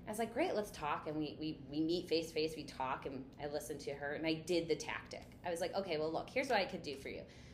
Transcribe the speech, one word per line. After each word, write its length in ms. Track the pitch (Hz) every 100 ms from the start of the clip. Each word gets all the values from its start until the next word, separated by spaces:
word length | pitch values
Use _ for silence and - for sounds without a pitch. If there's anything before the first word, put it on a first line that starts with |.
| -
I 40 |
was 80 | 214
like, 140 | 226
"Great, 220 | 240 359
let's 160 | 208 202
talk." 360 | - 147 165 160
And 100 | 151
we, 180 | 147 -
we, 220 | 156 - -
we 100 | 143
meet 260 | 160 175 170
face 200 | 165 160
to 40 |
face, 200 | 151 156 156
we 80 |
talk, 400 | 139 - 131 139
and 180 | 143 131 - -
I 60 | 143
listened 320 | 147 - 139
to 120 | -
her 220 | 143 143
and 120 | 147 160
I 60 |
did 340 | 160 160 175 160
the 80 | 151
tactic. 500 | - 110 - - - -
I 60 | 180
was 100 | 170
like, 140 | 175
"Okay, 240 | 190 190 151
well, 120 | 156
look, 200 | 160 -
here's 180 | 254 277
what 100 | 220
I 60 |
could 180 | 180 -
do 140 | 147 131
for 140 | 131
you." 100 | 95 - - -